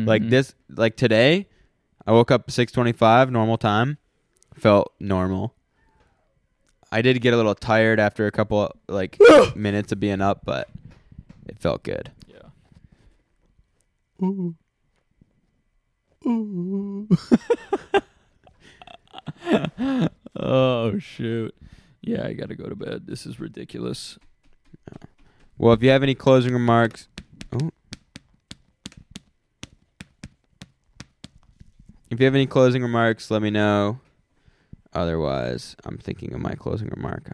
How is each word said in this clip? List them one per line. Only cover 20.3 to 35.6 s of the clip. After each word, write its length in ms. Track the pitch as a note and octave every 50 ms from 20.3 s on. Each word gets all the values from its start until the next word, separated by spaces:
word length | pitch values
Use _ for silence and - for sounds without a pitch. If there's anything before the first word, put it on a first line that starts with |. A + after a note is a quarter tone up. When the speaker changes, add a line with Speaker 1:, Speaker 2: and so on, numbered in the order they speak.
| -
Speaker 2:
Oh, 640 | - - - B2+ C3 C3 C3 B2+ A#2 A#2 A2+ G2+ G#3
shoot. 540 | D3+ - - - A#2+ A2+ A2+ A#2 A2+ - - _ - - - - _ _ _ _
Yeah, 240 | - - A#3 - -
I 80 | - -
gotta 220 | - - - -
go 120 | - - -
to 80 | -
bed. 300 | - - - - - -
This 200 | - - - -
is 140 | - - -
ridiculous. 800 | - A2 - - - - - A2+ A#2 - - - - - - - _ _ _ _ _ _ _ _ _ _ - - - - - - - - _ _ _ _ _ _ _ _ _ -
Speaker 1:
Well, 160 | - A#2 A#2
if 100 | G#2+ A#2+
you 60 | C3
have 140 | C3+ C3+ C#3
any 120 | C#3 C3
closing 380 | - - C3+ C3 C3 A#2+ B2+ B2
remarks, 540 | B2 A#2+ A#2 A#2 A#2 A#2 A2 - - - _ _ - - _ _ - - - -
oh. 180 | B2 D3+ D#3+ - _ _ - - - _ _ - - _ _ _ _ _ - - _ _ _ _ _ - - - - - _ - - _ _ _ _ _ _ _ _ - - _ _ _ _ _ - - _ _ _ - - _ _ _ _ _ - - - _ _ _ _ _ - - _ _ _ - - _ _ _ _ _ - - _ _ _ - - - _ _ -
If 100 | A#2+ A#2
you 60 | C3
have 100 | C3+ C3
any 120 | C3+ C3+ B2+
closing 340 | - C#3 C3 B2+ B2 C3
remarks, 480 | B2 A#2+ A#2 A#2 A#2 A2+ A2 - - -
let 100 | A2 G#2+
me 100 | G#2+ G#2+
know. 480 | G#2+ G#2 G#2 G#2 G#2 G#2 G2+ G2+ A2+ C3 _ _ _ _ _ _ _ _ _ _ _ _ _ _ - - _ _ -
Otherwise, 840 | F2 F2+ E2+ E2 E2 D2+ C#2 C2+ C2+ A#1+ B1 B1 A#1+